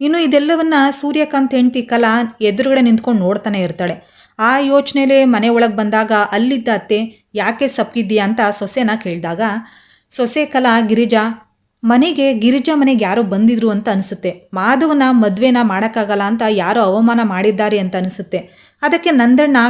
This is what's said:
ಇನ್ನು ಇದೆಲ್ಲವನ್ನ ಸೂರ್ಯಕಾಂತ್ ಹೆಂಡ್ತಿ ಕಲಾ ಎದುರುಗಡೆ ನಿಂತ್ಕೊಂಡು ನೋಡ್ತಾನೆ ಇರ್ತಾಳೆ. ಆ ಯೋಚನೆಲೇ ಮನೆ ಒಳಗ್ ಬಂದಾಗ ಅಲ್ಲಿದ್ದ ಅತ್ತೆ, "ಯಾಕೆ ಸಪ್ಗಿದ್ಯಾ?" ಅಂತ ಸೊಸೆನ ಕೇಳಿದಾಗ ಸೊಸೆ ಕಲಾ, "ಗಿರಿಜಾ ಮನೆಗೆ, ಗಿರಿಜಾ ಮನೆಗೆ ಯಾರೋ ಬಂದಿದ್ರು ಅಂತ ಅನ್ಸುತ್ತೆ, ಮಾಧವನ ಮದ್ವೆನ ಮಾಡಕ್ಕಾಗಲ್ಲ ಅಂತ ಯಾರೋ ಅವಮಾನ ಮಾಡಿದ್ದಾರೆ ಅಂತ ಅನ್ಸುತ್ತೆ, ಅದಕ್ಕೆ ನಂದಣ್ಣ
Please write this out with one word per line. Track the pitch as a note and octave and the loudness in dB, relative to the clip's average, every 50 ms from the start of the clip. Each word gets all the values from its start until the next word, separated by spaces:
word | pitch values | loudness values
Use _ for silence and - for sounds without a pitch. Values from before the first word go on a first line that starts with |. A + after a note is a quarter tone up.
ಇನ್ನು | C#4 D4 E4 E4+ | -2 -2 0 0
ಇದೆಲ್ಲವನ್ನ | E4 C4+ C4+ C#4+ C#4+ D4+ E4 D#4+ E4 D#4+ D#4 C#4 C4+ C#4 | 2 2 2 2 2 2 0 0 0 0 2 2 2 2
ಸೂರ್ಯಕಾಂತ್ | C#4 - C#4+ C#4+ C#4+ D4+ D4+ D4+ - C4+ C4+ B3+ C4+ | 0 -2 -2 -2 -2 -2 -2 0 0 -2 0 0 2
ಹೆಂಡ್ತಿ | B3+ B3 B3+ B3 B3+ | 2 2 2 0 -2
ಕಲಾ | A#3 - A#3+ A#3+ A#3 A3 A3 A#3+ A#3 A3+ - - | -4 -2 0 0 2 2 0 0 -2 -4 -4 -2
ಎದುರುಗಡೆ | A3 G#3 G3 G#3+ B3 C4+ C4+ C4 | -2 -2 0 0 0 0 2 2
ನಿಂತ್ಕೊಂಡು | B3 A#3 A3+ A3+ - B3 A#3 G3+ | 4 4 2 2 0 -2 -2 0
ನೋಡ್ತಾನೆ | F3+ F#3 G#3 G#3 - A3 G3+ F#3+ | 0 0 -2 -2 -4 -4 -4 -2
ಇರ್ತಾಳೆ. | F3+ E3 D#3+ - F3+ D#3+ - - - _ _ - - _ _ - | -4 -4 -4 -6 -6 -6 -6 -8 -14 _ _ -20 -20 _ _ -2
ಆ | A3 A#3 C4 C#4 | 0 0 0 0
ಯೋಚನೆಲೇ | C#4+ C4+ C#4 C#4+ C#4 C#4 - C#4 C4+ C4 C#4 C4+ C4+ | 0 2 2 2 0 0 -2 -2 0 2 4 4 4
ಮನೆ | B3+ A#3 G#3+ A3 A#3 | 4 2 2 2 2
ಒಳಗ್ | A#3 A#3 A#3 A3+ G3+ | 2 2 2 0 0
ಬಂದಾಗ | A3 G#3+ G#3 A3 G#3+ A3+ A3+ A3 G#3 G#3 - | -4 -4 -2 0 -2 0 0 0 0 0 0
ಅಲ್ಲಿದ್ದ | G3+ G#3 A#3 B3+ C#4 A#3+ A3+ A#3 A3 | -2 -2 0 0 -2 -2 -2 -2 -4
ಅತ್ತೆ, | G3 - - G#3+ G#3+ A3+ A3 - _ _ _ - | -4 -2 -2 -2 -2 -2 -6 -10 _ _ _ -8
"ಯಾಕೆ | G#3 F#3 G#3+ A3+ - C#4 | -4 -4 -4 -2 -2 -2
ಸಪ್ಗಿದ್ಯಾ?" | B3+ - - A3 - - A#3+ G#3+ F#3+ A3 G#3 G3 | -2 0 -2 -2 -2 -4 -4 -2 0 0 0 0
ಅಂತ | G3+ A3+ A#3 G#3+ G3+ | 0 0 0 0 0
ಸೊಸೆನ | G3+ - G3+ F#3+ - C4 A#3+ G#3+ A3 A3 - | -2 -4 -4 -4 -2 -2 0 -2 -2 -4 -6
ಕೇಳಿದಾಗ | F#3 E3+ F3 E3+ E3 E3+ F#3 A3+ G#3+ G3+ A3+ A3+ - - - _ _ _ _ _ _ | -8 -8 -6 -6 -8 -4 -4 -4 -4 -4 -6 -10 -14 -20 -20 _ _ _ _ _ _
ಸೊಸೆ | - - B3 A3+ - - - | -6 -4 -2 0 0 -2 -2
ಕಲಾ, | - - B3+ B3+ B3 A3+ A#3 | -2 -2 0 2 2 2 2
"ಗಿರಿಜಾ | A3+ G#3 A3 A3+ A#3+ A3+ A3+ G#3+ G#3+ A3+ A3+ - - _ _ _ _ _ _ _ - | 2 2 2 0 2 2 2 0 0 -2 -6 -8 -14 _ _ _ _ _ _ _ 0
ಮನೆಗೆ, | A3+ A#3+ B3 D4 F4 D4+ D4 C4+ C4+ B3+ | 2 2 4 2 2 0 0 0 0 0
ಗಿರಿಜಾ | G#3+ A3 A#3+ C4 C#4 B3+ D#4+ D#4 | 2 2 2 2 2 0 0 0
ಮನೆಗೆ | D4 C4+ C4+ C4 A3 G#3 | 2 2 2 2 0 0
ಯಾರೋ | F3+ G3 A#3 A#3 | 0 0 -2 -2
ಬಂದಿದ್ರು | F#3 G3 G3 A3 A#3 A#3+ A3 A3+ A3 | -2 0 2 2 2 2 2 0 0
ಅಂತ | G3+ G3+ A3 A#3 | -2 -2 -2 -2
ಅನ್ಸುತ್ತೆ, | G3 G3 F#3+ - G3 - - F3+ F3 - - _ - | -2 -2 -2 -4 -6 -6 -6 -8 -8 -8 -16 _ -8
ಮಾಧವನ | F#3 F#3+ A3+ C4+ C4+ D#4+ D4+ D4+ C#4+ C4 C4 | -4 0 0 0 2 2 0 2 2 2 2
ಮದ್ವೆನ | B3+ A#3 G#3+ G#3 F#3+ G3+ B3 C4 B3 A#3+ | 4 2 2 2 0 0 2 2 2 2
ಮಾಡಕ್ಕಾಗಲ್ಲ | A#3 G#3+ F#3 F#3+ G#3+ A3+ A3+ A#3 G#3 G3+ G#3 G3+ G3 | 0 0 0 -2 -4 -2 -2 -4 -2 -2 -2 -2 -2
ಅಂತ | G3+ A3+ A3+ A#3 A3 | -2 -2 -2 -2 0
ಯಾರೋ | G#3+ F#3+ E3+ F3+ A3 A#3+ | 0 0 0 0 0 0
ಅವಮಾನ | G#3+ F#3 F#3+ A3 A3+ A#3 A#3 A#3 A3+ | 2 2 2 2 2 2 2 0 0
ಮಾಡಿದ್ದಾರೆ | G#3 F#3 F#3 G3 G#3+ G3 G3+ G#3 G#3 G#3+ G3+ | -2 -2 0 0 0 0 0 -2 -2 -2 -2
ಅಂತ | F#3 F#3 G3 | -2 -4 -4
ಅನ್ಸುತ್ತೆ, | F#3 F#3 F#3 - - F3+ - - E3+ - - _ _ - _ _ _ | -4 -4 -4 -4 -6 -6 -6 -8 -8 -8 -10 _ _ -20 _ _ _
ಅದಕ್ಕೆ | D4 D4 D#4 E4 - F4 | -2 -2 0 0 0 0
ನಂದಣ್ಣ | D4+ B3 A#3 A#3+ B3+ C4+ D4+ C#4+ C#4 A#3+ A#3 | 2 2 4 4 4 4 4 4 2 2 2